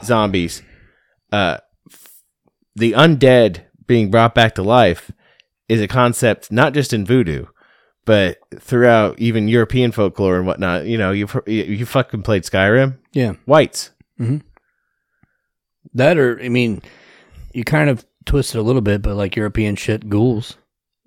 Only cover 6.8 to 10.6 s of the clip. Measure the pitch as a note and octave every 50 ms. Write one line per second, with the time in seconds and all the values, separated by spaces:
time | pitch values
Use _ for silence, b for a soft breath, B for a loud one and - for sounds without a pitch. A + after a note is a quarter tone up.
6.8 | B2+ - A#2+ G#2+ G2 F#2+ B2+ B2+ A2+ E2 D2 C2 - - _ _ _ _ _ _
7.8 | _ _ _ _ - A#2 G#2+ G2+ F#2+ F2 - _ _ - - - - - C3 A#2+
8.8 | B2 A#2+ A#2 A2 G#2+ E2+ - - A2+ A#2 A2 A2+ G#2 A2 A#2 A#2+ A2 - - B2+
9.8 | B2 A#2 - A2+ G#2 F#2 - - G2 F#2 F#2 F2+ F#2 F#2 - -